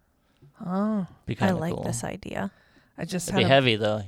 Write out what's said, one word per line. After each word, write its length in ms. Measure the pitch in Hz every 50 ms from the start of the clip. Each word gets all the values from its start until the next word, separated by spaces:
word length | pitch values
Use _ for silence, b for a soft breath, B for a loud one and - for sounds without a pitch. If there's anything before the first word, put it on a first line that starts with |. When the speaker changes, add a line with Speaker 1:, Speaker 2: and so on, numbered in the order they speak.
| _ _ _ _ _ _ _ _ - 143 _ - -
Speaker 1:
Oh. 420 | 175 185 196 208 214 220 202 180 - - _ -
Speaker 2:
Be 80 | - -
Speaker 3:
I 20 |
Speaker 2:
kinda 200 | - - 190 180
Speaker 3:
like 180 | 165 160 175 -
Speaker 2:
cool. 100 | - -
Speaker 3:
this 200 | - 120 - -
idea. 480 | - - 202 - - - - 196 196 - b b b b b b b b -
Speaker 1:
I 80 | 170
just 220 | 165 180 175 - -
Speaker 2:
It'd 80 | - 131
be 60 | -
Speaker 1:
had 80 | 95
a 20 | 135
Speaker 2:
heavy, 200 | 139 131 123 110 104
though. 240 | 107 107 104 - 101